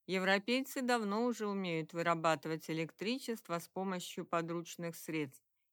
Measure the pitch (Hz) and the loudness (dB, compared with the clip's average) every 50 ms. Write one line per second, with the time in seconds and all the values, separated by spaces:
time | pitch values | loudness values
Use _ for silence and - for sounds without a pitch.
0 | _ - 180 190 185 190 196 202 196 - 240 262 269 - - 285 254 240 247 240 | _ -2 0 2 6 6 4 4 4 2 2 2 2 0 -4 -2 2 2 2 2
1 | 220 202 196 220 240 247 233 - 214 208 196 196 190 180 165 160 156 160 - 170 | 2 2 2 2 2 2 0 0 -2 -2 0 0 0 0 0 0 -2 -2 -2 0
2 | 165 170 170 165 160 165 160 151 - 160 160 165 - - 160 160 165 156 - - | 2 2 2 4 4 2 2 2 0 -4 -4 -4 -4 -4 -2 -2 -2 -4 -6 -4
3 | 180 214 247 262 - - 226 214 - - 175 170 165 - _ 185 190 196 185 180 | -2 -2 -2 -2 -2 -6 -6 -6 -4 -4 -4 -4 -4 -6 _ -4 -2 -2 -2 -4
4 | 175 - - - 170 - - 170 165 165 170 175 165 - - - 170 170 165 - | -6 -6 -8 -8 -6 -2 -2 -2 0 0 -2 -4 -4 -6 -8 -8 -6 -6 -6 -8
5 | - - 160 160 147 135 - - _ _ _ _ _ _ | -8 -4 -2 -2 -2 -2 -6 -14 _ _ _ _ _ _